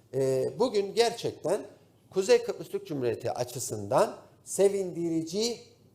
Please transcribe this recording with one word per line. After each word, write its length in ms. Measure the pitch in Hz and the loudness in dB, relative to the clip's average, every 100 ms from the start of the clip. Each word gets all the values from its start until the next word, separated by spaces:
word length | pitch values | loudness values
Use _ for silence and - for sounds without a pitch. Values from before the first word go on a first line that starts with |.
| _ | _
e, 360 | 131 131 131 127 143 | -2 2 2 0 0
bugün 360 | 247 208 196 | 0 0 0
gerçekten 680 | 185 233 - 127 - 151 208 - - _ _ - | 2 0 0 -6 -4 -2 -2 -4 -18 _ _ -8
Kuzey 320 | 190 196 240 | -2 4 4
Kıbrıs 260 | 233 - 165 | 2 -8 -8
Türk 180 | 196 196 | -8 -6
Cumhuriyeti 440 | 143 123 107 113 | -2 -2 -2 -2
açısından 840 | - 120 127 - 107 101 143 226 - - _ | -4 -4 -6 -6 -6 2 4 4 0 -18 _
sevindirici 1120 | - - 196 202 185 165 170 160 160 196 233 220 - - _ | -4 4 4 4 -4 -4 -2 -2 -2 -2 -2 -4 -12 -20 _